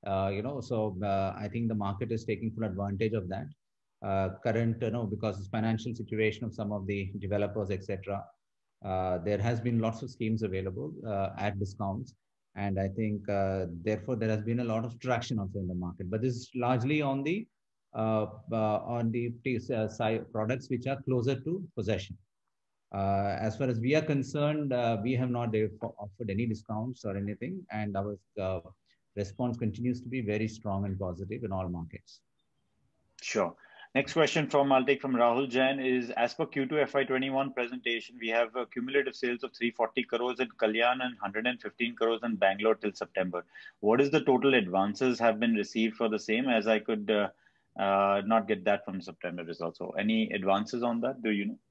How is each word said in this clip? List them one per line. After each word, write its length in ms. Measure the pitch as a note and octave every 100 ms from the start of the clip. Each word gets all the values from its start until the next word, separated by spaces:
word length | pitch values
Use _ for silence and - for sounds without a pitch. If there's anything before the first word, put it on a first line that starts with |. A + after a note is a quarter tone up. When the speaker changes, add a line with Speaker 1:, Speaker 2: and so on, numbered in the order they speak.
| -
Speaker 1:
uh, 240 | G2 G2
you 80 | G2+
know, 200 | A#2 C#3+
so, 360 | - A#2 G#2+ F#2
uh, 300 | G2+ G2 G2 -
I 120 | G#2
think 180 | A2+ A#2
the 80 | G#2+
market 380 | G2 G2 A#2+
is 100 | A2+
taking 260 | - G2+ A2+
full 140 | G2+
advantage 480 | A2 F#2+ G2+ G2 A2
of 160 | A2 F#2
that. 180 | F#2+ D3 D3+ _ _ _ _
Uh, 280 | G2 G2 F#2+ F#2+
current, 400 | A#2 A2+ A2+ A2+
you 80 | A#2
know, 140 | A#2
because 340 | A2 G2 A2 G2
the 60 | G2
financial 440 | A2+ A2 A2+ C3
situation 520 | A2+ - G#2+ A2 G#2 A2+
of 100 | G2+
some 160 | G#2
of 160 | G#2 F#2+
the 240 | G2+ F#2+ G2
developers, 520 | F#2+ G2+ G2+ G2+ F#2+
et 120 | F#2+
cetera, 400 | - F#2+ F#2+ G2+ - _ _ _ _ _ G2
uh, 320 | F#2 F#2 F2+
there 180 | F2 G2+
has 220 | G#2+ A#2
been 200 | A#2+ A#2
lots 220 | A2 A2+
of 80 | B2
schemes 340 | - A2+ A2
available, 500 | G#2+ F#2 F#2+ F#2 C#3+ - A2
uh, 260 | G2+ G2 -
at 220 | G#2 G2+
discounts. 560 | G2 - G2+ G2 C3 - _ _ _ G2+
And 240 | G2+ G2
I 80 | G2
think, 400 | G2 G#2+ G#2 -
uh, 360 | G2+ G2 F#2+ F2+ E2+
therefore, 320 | F2+ G#2+ F#2+ B2
there 140 | A2
has 120 | G#2+
been 200 | G#2+ A#2+
a 20 |
lot 220 | A#2+ A2 A#2+
of 120 | A#2
traction 380 | B2+ A#2+ - A2+
also 220 | F#2+ G2
in 80 | F2+
the 80 | F2+
market. 340 | F2 F2 F#2
But 120 | G#2+
this 140 | B2+ A#2+
is 140 | - B2+
largely 460 | B2 B2+ B2 D3+
on 200 | C#3+ C#3
the, 240 | C#3 F#3+ A#3 _ _ _ _
uh, 340 | A2+ A2 A2 G#2+ G#2 -
uh, 280 | A2+ A2 G#2+ -
on 260 | A#2+ A2+
the, 220 | A#2 A#2+ A#2+ C3+ A#2+ - A#2+
uh, 140 | A2
si-, 320 | - A2+ A2 -
products 380 | A2 A2 B2+ -
which 180 | B2 B2
are 140 | C3+
closer 320 | - B2+ A#2+ B2+
to 280 | C#3+ F3+ F3+ -
possession. 420 | G2+ G2 G2 - _ _ _ _ _ _ _ G2
Uh, 400 | G2 G2 G2+ F2+
as 180 | A2 A2
far 100 | C3+
as 120 | A2+
we 160 | A#2+ D3+
are 80 |
concerned, 680 | D3+ C#3+ B2+ D3 D3 D3+ D3
uh, 280 | B2 A#2+ A2
we 120 | A2
have 180 | B2+ B2+
not, 240 | A#2+ A#2+ G#2+
uh, 100 | G#2+ G#2 A#2 -
offered 320 | G2+ F#2+ A2
any 160 | G2 A#2+
discounts 580 | G#2 - A2 A#2 B2 G#2+
or 120 | G2
anything, 420 | G2+ G#2 B2+ F#3+ F3+
and 260 | G#2+ G#2+ G2
our, 180 | G2+ G2+ _ -
uh, 200 | F#2+ F#2 - - _ _ _ -
response 420 | G2 - B2 A#2
continues 420 | A2+ F#2+ A#2+ B2
to 80 | B2
be 140 | B2+
very 260 | G#2+ G#2 A2
strong 380 | A2 G#2+ G2 G2+
and 140 | F#2+
positive 440 | F#2+ F2 G2 A#2+
in 80 | A2+
all 160 | F#2+ F#2
markets. 520 | F2 E2 G2 _ - _ _ _ _ _ _ _ _ _ -
Speaker 2:
Sure. 360 | - A2 F2 - - - - C3
Next 180 | C3+
question 340 | E3 D3+ E3+ C#3+
from, 240 | D3 C#3
I'll 140 | C3 B2+
take 160 | C3+
from 140 | C#3 B2+
Rahul 340 | A#2+ A#2+ C#3
Jain 300 | A#2+ C3 C3+
is, 320 | C3 B2+ A#2+
as 240 | A#2 A#2+ -
per 100 | D#3+
Q 220 | C#3+ C3+
two 120 | D3+
F 140 | C3+
Y 100 | C#3
twenty-one 500 | C3 C3 C3+ C3+ C3+
presentation, 600 | B2 A#2+ B2+ A#2+ A#2 A2 A#2+
we 60 | A2+
have 280 | A2+ A2+ A#2+
a 120 | A#2
cumulative 480 | - B2 C#3 C3 -
sales 280 | B2 A#2+
of 120 | B2+ -
three 140 | A#2
forty 320 | - A2+ -
crores 360 | A#2+ A#2 B2 B2
in 100 | B2+ -
Kalyan 400 | A2 A2 A#2+ B2+
and 140 | B2+ A#2
hundred 280 | G2+ G#2 A#2+
and 120 | B2
fifteen 360 | G#2+ - A#2+ A#2
crores 260 | A2+ A2+
in 120 | A#2+ G#2
Bangalore 400 | G2 F#2+ G#2+ A2
till 180 | G#2+
September. 500 | - G2 - F#2 F2 - - - _
What 220 | G#2 A#2
is 100 | C#3+
the 100 | D#3
total 320 | - B2+ C3+
advances 640 | C3 F#2+ F#2+ G2+ G#2 C3 A#2
have 220 | A#2 G#2+
been 160 | A#2 A2
received 400 | G2+ A2+ A2+ A2
for 140 | A2+
the 100 | G#2+
same, 280 | - A2 C3
as 200 | A#2 G#2
I 100 | A2
could, 320 | G#2+ A2 G#2
uh, 200 | G#2+ G2+ - _ _ _ -
uh, 400 | G2 G2 G2 G2+ G2+
not 200 | A2+ G2+
get 180 | G#2 F#2
that 200 | G2+ -
from 160 | F#2+
September 420 | E2 E2 F2+ F2
results? 360 | E2 E2 E2 -
So 160 | F2 -
any 320 | G#2 A2 A2
advances 520 | G#2 F#2+ G2 G#2+ A#2+
on 180 | A#2+ A#2
that? 220 | B2 C3+
Do 80 | A2+
you 140 | G#2 G2+
know? 120 | - _